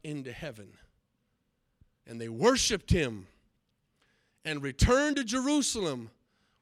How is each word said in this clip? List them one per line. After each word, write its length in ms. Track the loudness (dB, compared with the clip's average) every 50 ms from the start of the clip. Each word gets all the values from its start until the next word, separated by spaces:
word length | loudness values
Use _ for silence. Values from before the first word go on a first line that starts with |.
| -10
into 280 | -10 -8 -8 -8 -10
heaven. 460 | -12 -12 -12 -12 -12 -14 -16 -20 -20 -20 -20 _ _ _ _ _ _ _ _ _ _ _ _ _ _ _ _ _ _ _ _ _ _ _ _
And 160 | -14 -12 -10
they 80 | -8 -8
worshiped 600 | -4 2 4 4 4 4 4 0 0 -2 2 4
him 360 | 4 4 4 2 -2 -6 -12 -16 _ _ _ _ _ _ _ _ _ _ _ _ _ _ _ _ _ _ _ _ _ _ -10
and 180 | -8 -6 -6 -6
returned 540 | -6 0 2 4 4 6 4 4 2 0 -2
to 80 | -2
Jerusalem 840 | -2 -2 -2 0 2 2 2 2 0 -2 -2 -2 -2 -4 -4 -8 -12 -16 _ _ _ _ _ _ _ _ _